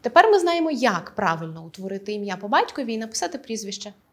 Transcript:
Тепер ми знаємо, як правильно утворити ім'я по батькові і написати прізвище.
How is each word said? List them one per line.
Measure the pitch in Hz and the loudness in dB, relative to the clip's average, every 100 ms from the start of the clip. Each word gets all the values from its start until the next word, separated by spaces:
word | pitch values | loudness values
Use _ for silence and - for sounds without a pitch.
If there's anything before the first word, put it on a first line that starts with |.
Тепер | - - 427 | 4 6 8
ми | 415 | 6
знаємо, | 349 339 320 | 4 2 0
як | 277 240 185 - | 2 2 0 -4
правильно | - 190 165 165 160 | -2 0 0 -4 -10
утворити | 165 160 190 196 196 | -14 -12 -8 -8 -6
ім'я | 208 202 185 | -8 -6 -8
по | 208 | 0
батькові | 277 480 - 240 | 0 0 -4 -6
і | 220 | -6
написати | 220 - 359 285 | -6 -6 -6 -8
прізвище. | - 226 202 196 208 202 _ | -8 -8 -8 -12 -14 -18 _